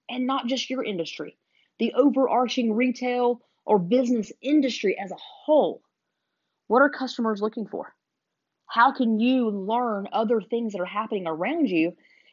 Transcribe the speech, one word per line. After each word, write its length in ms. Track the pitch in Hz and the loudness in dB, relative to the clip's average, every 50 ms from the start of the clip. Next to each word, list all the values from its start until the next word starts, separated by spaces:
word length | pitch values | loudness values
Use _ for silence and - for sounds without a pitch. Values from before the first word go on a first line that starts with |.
| _ - | _ -12
and 180 | 240 254 254 | -8 -6 -4
not 200 | 247 269 269 240 | -2 -2 -4 -2
just 240 | 233 269 247 - - | -4 -4 -4 -4 -6
your 120 | 269 254 - | -6 -6 -6
industry, 540 | - 202 170 160 - - - - - - _ _ _ _ _ _ _ _ - | -4 -4 -6 -6 -8 -8 -12 -12 -12 -14 _ _ _ _ _ _ _ _ -4
the 140 | 226 233 - | -4 0 2
overarching 800 | 240 285 285 - 269 269 - - 240 254 220 - 262 233 226 208 | 4 4 4 4 4 2 2 2 2 2 0 0 -2 0 0 0
retail 680 | 226 254 254 247 - 254 247 247 247 247 240 247 240 _ _ _ _ _ | 2 0 0 0 -2 -4 -4 -2 0 0 0 0 -2 _ _ _ _ _
or 120 | - 214 196 | 2 2 2
business 540 | 175 175 240 254 254 233 247 226 196 - - - | 4 4 2 2 4 2 0 0 -2 -4 -10 -10
industry 560 | - 262 302 302 269 254 220 - - 196 - - | -2 2 2 4 4 2 -2 -2 -2 -2 -2 -2
as 120 | 202 185 | -6 -10
a 60 | 175 - | -12 -14
whole. 640 | - - - - - - 311 285 202 156 - - _ _ _ _ _ _ _ _ _ _ _ _ _ _ _ _ _ - | -16 -20 -20 -10 0 2 4 4 4 2 -2 -6 _ _ _ _ _ _ _ _ _ _ _ _ _ _ _ _ _ 0
What 120 | 208 247 | 4 4
are 80 | 277 285 | 4 4
customers 540 | 277 - 262 247 - - 226 220 214 196 208 | 2 -2 -6 -8 -4 -4 -2 -2 -2 -2 -4
looking 240 | 220 - 233 202 | -4 -4 -6 -8
for? 280 | - - - - - - _ _ _ _ _ _ _ _ _ _ _ _ _ _ | -8 -8 -10 -12 -12 -18 _ _ _ _ _ _ _ _ _ _ _ _ _ _
How 260 | - - 233 240 269 269 | -4 2 4 4 4 4
can 280 | - 247 226 220 214 | 2 0 0 2 2
you 300 | 233 247 262 254 240 220 | 2 2 2 2 2 0
learn 580 | 202 196 185 202 226 247 247 233 214 196 202 - | -2 -4 -4 -2 -2 -2 -2 -2 -4 -4 -6 -4
other 300 | - 214 226 214 240 220 | -2 -2 0 2 0 0
things 320 | 185 - 240 233 240 220 196 | 0 -2 -4 -4 -4 -4 -4
that 80 | 180 | -6
are 60 | 180 | -6
happening 400 | 180 196 208 220 220 226 196 180 | -6 -4 -6 -6 -4 -6 -4 -4
around 420 | 160 160 156 180 233 311 339 294 208 | -4 -4 -2 -2 -2 0 0 0 2
you 260 | 185 160 160 175 175 - _ _ _ _ _ _ | 2 2 0 0 -2 -8 _ _ _ _ _ _